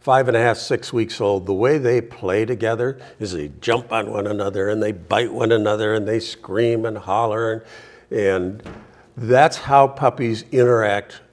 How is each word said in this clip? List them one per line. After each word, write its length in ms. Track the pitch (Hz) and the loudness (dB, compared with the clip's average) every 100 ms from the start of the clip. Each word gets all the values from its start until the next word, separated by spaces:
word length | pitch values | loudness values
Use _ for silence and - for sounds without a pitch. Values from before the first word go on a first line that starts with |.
five 280 | - 131 127 | 4 4 4
and 80 | 113 | 4
a 40 | |
half, 180 | 117 110 | 2 0
six 340 | - 139 - | -2 -4 -2
weeks 260 | 123 110 - | -2 -2 -2
old, 280 | 104 98 95 | 0 0 -2
the 80 | |
way 240 | 98 123 156 | 0 2 2
they 240 | 127 123 | 2 0
play 420 | 117 - 95 101 | -2 -8 -2 -2
together 540 | 113 117 110 113 123 135 - - | -2 -2 -2 -2 -4 -6 -18 -12
is 140 | 107 | -8
they 200 | 87 73 69 | -8 -10 -8
jump 300 | - 117 117 | -2 -2 0
on 200 | 113 104 | -6 -4
one 160 | 104 101 | -6 -4
another 420 | 104 101 98 98 | -2 -4 -2 -2
and 140 | 107 | 0
they 100 | 107 | -2
bite 400 | 98 82 101 117 | -4 -2 0 0
one 200 | 123 113 | -2 2
another 420 | 113 104 107 107 | 2 2 0 0
and 120 | 110 104 | -2 -2
they 140 | 113 | -4
scream 640 | 110 - - 95 117 117 | -4 -14 -6 -2 0 0
and 140 | 113 104 | -4 -8
holler. 680 | 95 101 117 107 113 113 - - - - _ | -2 0 0 -2 -2 -4 -10 -20 -20 -20 _
And, 100 | 117 | 0
and 420 | 101 92 90 104 - - - - _ - | 0 0 -2 -8 -16 -18 -20 -20 _ -12
that's 400 | 113 127 156 - | 2 4 4 2
how 320 | - 139 135 | 2 4 4
puppies 560 | - 135 - 120 110 - | 4 0 0 -4 -4 -2
interact 720 | 131 123 120 107 101 - - _ | 2 4 4 2 0 -4 -20 _